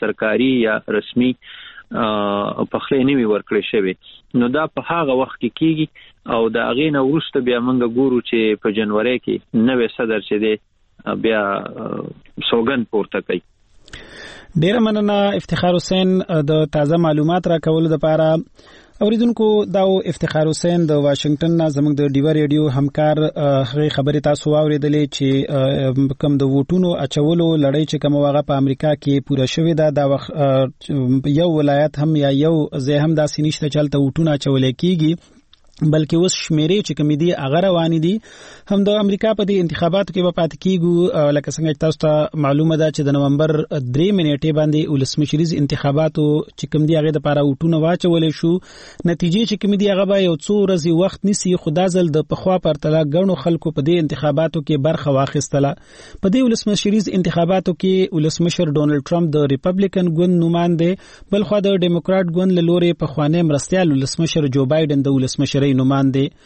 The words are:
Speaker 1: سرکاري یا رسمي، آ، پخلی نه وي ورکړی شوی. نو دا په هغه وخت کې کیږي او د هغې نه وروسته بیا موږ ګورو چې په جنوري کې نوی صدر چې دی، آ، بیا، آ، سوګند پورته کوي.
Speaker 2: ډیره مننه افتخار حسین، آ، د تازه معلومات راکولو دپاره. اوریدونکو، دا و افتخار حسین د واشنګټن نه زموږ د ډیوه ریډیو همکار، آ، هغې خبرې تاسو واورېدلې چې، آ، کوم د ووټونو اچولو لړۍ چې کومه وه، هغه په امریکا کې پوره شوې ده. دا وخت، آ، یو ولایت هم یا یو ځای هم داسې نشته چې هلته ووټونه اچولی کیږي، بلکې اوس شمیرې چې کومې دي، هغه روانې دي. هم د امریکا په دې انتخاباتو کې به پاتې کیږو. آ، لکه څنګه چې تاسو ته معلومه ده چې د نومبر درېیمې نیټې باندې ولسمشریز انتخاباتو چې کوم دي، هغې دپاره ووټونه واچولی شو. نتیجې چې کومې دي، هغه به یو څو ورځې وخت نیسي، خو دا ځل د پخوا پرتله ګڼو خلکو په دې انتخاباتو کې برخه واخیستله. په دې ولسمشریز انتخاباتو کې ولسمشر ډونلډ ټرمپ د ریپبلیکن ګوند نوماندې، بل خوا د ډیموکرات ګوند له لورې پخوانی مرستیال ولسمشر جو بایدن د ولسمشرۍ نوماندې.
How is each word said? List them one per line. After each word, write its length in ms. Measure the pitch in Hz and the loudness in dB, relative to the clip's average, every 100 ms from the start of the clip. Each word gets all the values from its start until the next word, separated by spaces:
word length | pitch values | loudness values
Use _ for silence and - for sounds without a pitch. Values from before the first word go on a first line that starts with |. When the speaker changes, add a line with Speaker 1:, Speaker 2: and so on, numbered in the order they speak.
Speaker 1:
سرکاري 600 | 107 101 110 110 131 131 | -6 -2 -2 0 0 2
یا 180 | 110 107 - | 0 -2 -4
رسمي، 460 | 104 - - 127 123 - - - - - | -4 -4 0 0 -2 -10 -20 -20 -20 -10
آ، 680 | 226 113 107 104 101 101 - | -4 -2 -2 -2 -2 -4 -4
پخلی 420 | 113 110 - 139 | -4 -4 -2 0
نه 120 | 131 139 | 2 2
وي 80 | |
ورکړی 360 | 113 101 - 107 - | 0 -2 -2 -4 -2
شوی. 220 | 113 95 92 - - _ | -2 -2 -4 -10 -20 _
نو 140 | - 120 | -2 0
دا 180 | 139 156 | 0 -4
په 160 | - 123 | -6 -6
هغه 260 | 170 147 | -2 0
وخت 320 | 127 131 - | 0 -2 -4
کې 40 | 120 | -8
کیږي 380 | - 160 156 156 - - _ - | -2 -2 0 -4 -8 -20 _ -6
او 140 | 120 113 | -2 0
د 80 | 113 | 0
هغې 360 | 117 120 156 | -2 -2 -2
نه 100 | 143 | 0
وروسته 380 | 135 160 - 143 | 0 -2 -2 -4
بیا 180 | 123 120 | 0 0
موږ 360 | 123 127 120 | 0 0 0
ګورو 260 | 120 135 123 | 0 0 0
چې 360 | - 117 110 104 | 0 0 0 0
په 80 | 113 | -2
جنوري 480 | 104 107 104 113 123 | -2 0 0 0 -2
کې 200 | - 101 - | -4 -6 -4
نوی 320 | 117 117 127 113 - | 0 2 2 -2 -2
صدر 220 | 117 110 | -4 -4
چې 200 | - 104 | -2 -2
دی، 140 | 110 107 _ _ _ _ 107 | 0 -2 _ _ _ _ -8
آ، 80 | |
بیا، 280 | 101 113 110 | -4 0 0
آ، 520 | 101 101 92 - - - - - - - - | -2 -4 -6 -10 -10 -8 -10 -14 -20 -12 -4
سوګند 340 | 117 117 135 110 | -2 0 -2 -2
پورته 300 | 107 98 101 | -4 -4 -6
کوي. 200 | - 92 - _ _ - - - - - - - - - | -6 -8 -8 _ _ -20 -20 -20 -20 -20 -20 -20 -8 -2
Speaker 2:
ډیره 180 | 170 240 | 0 0
مننه 340 | 220 214 208 | 0 0 0
افتخار 600 | 202 202 196 - 170 180 | 0 0 -2 -4 -2 0
حسین، 460 | 175 - 190 190 185 - | 0 0 0 2 0 0
آ، 120 | 165 | -2
د 240 | 147 156 | 0 0
تازه 320 | 151 156 147 165 | 0 0 0 2
معلومات 520 | 165 151 151 180 180 | 2 2 0 0 0
راکولو 480 | 165 160 160 165 156 | 0 0 0 0 0
دپاره. 380 | 160 156 156 160 - _ - - - - | 0 2 2 0 -2 _ -20 -20 -18 -4
اوریدونکو، 640 | 214 226 240 226 214 214 202 | 0 2 0 2 2 2 0
دا 100 | 185 | 0
و 140 | 190 190 | 2 0
افتخار 480 | 190 - 160 156 156 | -2 -4 -2 0 0
حسین 360 | 151 175 175 160 | 0 0 0 2
د 60 | |
واشنګټن 580 | 147 143 139 147 147 165 170 | 2 2 0 0 0 0 0
نه 100 | 160 | 0
زموږ 260 | 143 147 | 0 0
د 120 | 143 143 | 2 0
ډیوه 260 | 139 147 | 2 2
ریډیو 360 | 156 147 151 151 | 2 2 2 0
همکار، 480 | 131 143 - 151 151 156 - | 0 -2 0 0 2 0 -2
آ، 260 | 143 139 | 0 0
هغې 260 | 131 143 151 | 0 -2 -2
خبرې 320 | - 139 147 | 0 0 0
تاسو 300 | 147 147 156 | 0 0 0
واورېدلې 560 | 151 156 147 147 151 143 | 2 2 0 0 0 0
چې، 440 | - 135 135 - | -2 0 0 0
آ، 400 | 143 131 139 135 127 139 135 | 0 0 0 -2 0 0 0
کوم 160 | 156 143 | 0 0
د 60 | |
ووټونو 460 | 135 139 135 180 180 175 | 2 0 0 0 0 -2
اچولو 580 | 147 - 147 170 165 160 | -4 -2 0 2 2 2
لړۍ 280 | 139 147 | 2 0
چې 140 | 156 151 | -2 -2
کومه 200 | 143 143 | 0 2
وه، 120 | 143 | 2
هغه 120 | 143 | 0
په 120 | 143 | 0
امریکا 380 | 139 139 135 156 | 0 0 0 -2
کې 260 | 147 143 139 - | -2 0 -2 0
پوره 200 | 135 127 | -2 -2
شوې 280 | - 165 | 0 0
ده. 160 | 156 156 | 2 0
دا 160 | 143 139 | 2 0
وخت، 240 | 135 - 170 | 0 -4 -2
آ، 280 | 139 135 131 - - 143 123 135 143 | 0 2 0 -4 -6 -2 0 0 2
یو 240 | 143 175 | 0 2
ولایت 480 | 156 143 143 151 139 | 2 2 2 0 0
هم 180 | 151 156 | 0 2
یا 120 | 139 | 2
یو 400 | 139 156 160 147 147 | 2 2 2 0 -4
ځای 200 | 127 147 | -2 0
هم 160 | 156 | 2
داسې 320 | 156 147 - 151 | 2 0 -2 -4
نشته 220 | - 156 | -2 -2
چې 100 | 151 | 0
هلته 200 | 147 143 | 0 0
ووټونه 320 | 139 131 165 | 0 0 0
اچولی 420 | 180 147 135 131 | 0 0 0 0
کیږي، 640 | 127 175 180 156 170 - - _ _ _ - 156 | 0 0 0 0 -2 -6 -20 _ _ _ -4 0
بلکې 220 | 156 156 | 0 2
اوس 200 | 165 185 | 0 0
شمیرې 480 | - - 156 156 202 | -2 -2 0 0 0
چې 100 | - | -2
کومې 220 | 151 151 147 | -2 0 0
دي، 160 | 170 | 0
هغه 280 | 170 135 156 | -2 -2 0
روانې 380 | 190 175 165 165 | 2 2 0 0
دي. 220 | 165 214 - - - - - | 0 -2 -6 -20 -20 -14 -4
هم 140 | 202 | 0
د 40 | 202 | 2
امریکا 440 | 208 202 196 220 | 2 0 0 0
په 120 | 214 | 0
دې 60 | 202 | 0
انتخاباتو 640 | 196 170 151 170 190 196 | 0 0 0 0 0 -2
کې 100 | 180 | -2
به 80 | 180 | -2
پاتې 260 | 175 165 - | 0 -2 -2
کیږو. 520 | 185 190 170 170 175 160 | -2 0 2 2 2 2
آ، 140 | 147 | 2
لکه 200 | 147 139 | 0 -2
څنګه 200 | 143 160 | -4 -4
چې 80 | 147 | -2
تاسو 200 | 156 147 | -2 0
ته 300 | 156 151 151 | 0 2 0
معلومه 420 | 156 143 143 160 156 | -2 0 2 2 2
ده 140 | 156 | 0
چې 120 | 151 | 0
د 60 | 143 | 0
نومبر 400 | 143 139 143 156 151 | 0 2 2 2 0
درېیمې 600 | - 156 123 131 185 202 | -2 -4 -4 0 2 2
نیټې 280 | 156 143 156 | 0 0 0
باندې 360 | 156 151 151 156 | 0 2 0 0
ولسمشریز 640 | 143 131 - 143 151 165 | -2 -2 -2 0 0 0
انتخاباتو 840 | 170 143 131 143 139 160 156 151 151 | 0 -2 0 0 0 0 0 0 0
چې 280 | - - 147 | -2 -10 -4
کوم 140 | 151 151 | 0 2
دي، 80 | |
هغې 160 | 160 151 | 2 2
دپاره 320 | 151 147 147 | 0 0 0
ووټونه 340 | 143 135 165 160 | 0 0 0 2
واچولی 540 | 160 175 180 170 160 | 2 0 2 2 0
شو. 220 | 147 165 180 - - - - 175 | 0 0 0 -4 -20 -20 -4 -2
نتیجې 360 | 170 175 190 233 | 0 0 0 0
چې 60 | 208 | -2
کومې 200 | 196 202 | 0 0
دي، 140 | 202 | 2
هغه 140 | 190 | 2
به 140 | 196 196 | 2 2
یو 160 | 190 | 2
څو 200 | 160 - 208 190 | 0 0 0 2
ورځې 240 | 185 156 165 | 0 2 2
وخت 200 | 185 - | 0 0
نیسي، 300 | 196 208 180 | -2 0 0
خو 160 | 175 - | -2 0
دا 160 | 151 185 | 0 0
ځل 200 | 180 175 | 2 0
د 120 | 151 151 | 0 -2
پخوا 280 | - 185 185 | -2 0 0
پرتله 440 | 165 147 151 160 | 0 -2 0 0
ګڼو 320 | 151 156 196 | 2 2 0
خلکو 360 | 180 175 165 165 | 0 -2 -2 -2
په 120 | 151 | -2
دې 160 | 143 175 | 0 2
انتخاباتو 600 | 151 143 151 143 160 170 | 0 -2 -2 0 0 -2
کې 160 | 139 151 | -2 0
برخه 340 | 147 160 151 | 0 -2 0
واخیستله. 640 | 135 135 151 - 143 139 160 - - - - | 0 0 -2 -2 0 0 -2 -14 -20 -20 -4
په 60 | 196 | 0
دې 140 | 233 | 2
ولسمشریز 680 | 254 226 - 202 208 214 175 | 2 0 0 -2 0 0 0
انتخاباتو 600 | 185 175 160 170 190 185 | -2 0 0 0 0 -2
کې 360 | 170 190 190 185 | -2 0 2 0
ولسمشر 520 | 165 151 - 170 - | 0 0 0 -2 0
ډونلډ 380 | 170 147 147 147 139 | 0 0 0 0 0
ټرمپ 200 | 170 170 | 0 0
د 60 | 151 | 0
ریپبلیکن 720 | 143 135 185 185 196 190 180 | 0 0 -2 0 0 0 0
ګوند 280 | 160 180 | 2 2
نوماندې، 600 | 180 165 170 175 170 170 185 - - - | 2 2 2 0 2 0 -2 -8 -20 -4
بل 100 | 202 | -2
خوا 180 | 208 208 | 0 0
د 160 | 196 196 | 2 2
ډیموکرات 500 | 175 170 - 190 180 | 2 0 0 0 0
ګوند 260 | 165 190 | 0 0
له 100 | 180 | 2
لورې 300 | 170 175 175 | 2 2 2
پخوانی 500 | 165 160 - 147 165 | 0 -4 -2 0 2
مرستیال 500 | 165 143 - 185 175 | 2 0 0 0 2
ولسمشر 540 | 135 135 - 160 165 147 | 2 0 -2 -2 0 0
جو 180 | 131 | 0
بایدن 380 | 131 156 156 143 | 0 0 0 0
د 60 | 135 | 2
ولسمشرۍ 600 | 135 127 - 135 143 143 | 0 0 -2 -2 0 2
نوماندې. 600 | 131 131 139 135 135 143 - | 2 2 2 2 0 -2 -4